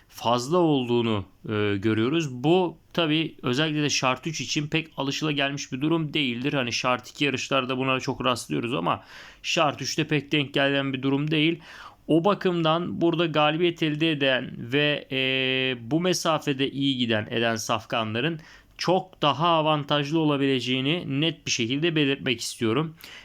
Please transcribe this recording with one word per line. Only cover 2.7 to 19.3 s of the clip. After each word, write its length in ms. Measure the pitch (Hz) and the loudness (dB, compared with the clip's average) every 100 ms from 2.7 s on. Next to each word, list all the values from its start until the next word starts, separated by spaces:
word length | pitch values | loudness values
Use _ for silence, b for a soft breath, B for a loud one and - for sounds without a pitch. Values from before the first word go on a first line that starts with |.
| - _ | -4 _
tabii 420 | - 165 156 160 - | -2 0 0 -2 -4
özellikle 400 | - 127 160 151 | -2 0 0 0
de 60 | 147 | 0
şart 380 | - 131 127 170 | 0 0 0 -4
üç 140 | 156 | -6
için 260 | 123 156 151 | -4 -4 -2
pek 200 | 165 160 - | -4 -4 -6
alışılagelmiş 760 | 139 139 156 143 139 143 - | -4 -2 -2 0 -2 -2 -8
bir 100 | 131 | -4
durum 320 | 151 165 156 | 0 0 0
değildir. 400 | 160 135 117 139 | -2 -2 -2 -2
Hani 200 | 143 120 | -2 -2
şart 360 | 113 127 123 - | -2 0 -2 -4
iki 160 | - 143 | -2 -2
yarışlarda 520 | 127 - 139 123 131 | -2 0 0 0 -2
buna 220 | 131 131 | 0 0
çok 260 | 127 123 127 | -2 -2 0
rastlıyoruz 480 | 120 - 147 117 | -2 -2 -4 -2
ama 300 | 147 170 117 B B B B | -2 0 -2 B B B B
şart 380 | - - 151 120 | -4 0 0 0
üçte 260 | 127 - 151 | -4 -4 0
pek 240 | 151 143 | -2 0
denk 220 | 151 135 | -2 0
gelen 400 | 147 139 139 139 | 0 2 2 -2
bir 80 | 131 | -2
durum 300 | 135 139 151 | 0 0 0
değil. 280 | 156 156 170 B B B - - | 2 2 0 B B B -10 2
O 180 | 156 180 | 4 4
bakımdan 760 | 196 185 175 160 165 175 95 | 2 0 2 2 0 -2 0
burada 240 | 170 165 175 | 2 2 0
galibiyet 580 | 151 151 156 175 165 | 2 2 2 0 0
elde 280 | 160 147 165 | -2 0 0
eden 400 | 151 139 127 127 - | 2 2 2 -2 -10
ve, 500 | 120 139 147 147 - | -2 2 2 0 -2
e, 800 | 131 131 131 131 131 131 123 113 | -2 0 0 0 0 0 -2 -2
bu 80 | 156 | 0
mesafede 720 | 180 165 - 151 147 131 139 | 2 0 0 0 0 0 -2
iyi 260 | 139 139 127 | 0 0 0
giden 300 | 117 110 107 | 0 0 0
eden 240 | 120 117 113 | -2 0 0
safkanların 840 | - 113 - 123 110 110 147 165 B B B - | -2 -4 -2 -4 -2 -2 -2 -4 B B B -4
çok 440 | - 180 185 - | 0 0 -2 -2
daha 260 | 151 | 0